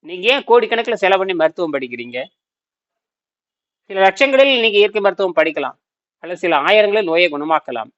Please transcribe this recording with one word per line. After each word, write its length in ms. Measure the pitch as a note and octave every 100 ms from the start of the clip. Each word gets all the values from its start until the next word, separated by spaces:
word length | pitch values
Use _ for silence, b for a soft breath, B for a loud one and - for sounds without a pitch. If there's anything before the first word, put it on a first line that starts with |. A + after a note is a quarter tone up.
| D3+
நீங்க 200 | F3+ G3+
ஏன் 160 | C#4 -
கோடிக்கணக்கில் 560 | A#3 A3+ A3+ A#3 G#3+
செலவு 200 | F#3 F#3+
பண்ணி 120 | F#3+
மருத்துவம் 400 | F3 D#3 D#3+ E3+ C#3
படிக்கிறீங்க? 420 | C3 A#2+ A#2+ B2 D3 _ _ _ _ _ _ _ _ _ _ _ _ _ _ _ _
சில 80 | F#3+
லட்சங்களில் 600 | F#3+ F#3+ C#4 C4+ C#4 B3+
நீங்க 160 | A3+ G3+
இயற்கை 220 | G#3 G#3
மருத்துவம் 360 | G3 F#3 F#3+ E3
படிக்கலாம், 400 | D#3+ D3+ C3 - _ _ _ _
அல்லது 160 | E3 F3
சில 160 | F3+ D3+
ஆயிரங்களில் 520 | D3+ G#3+ G#3 G#3 F#3
நோயை 180 | E3 F3
குணமாக்கலாம். 600 | C#3+ D3+ D#3+ - A#2+ A2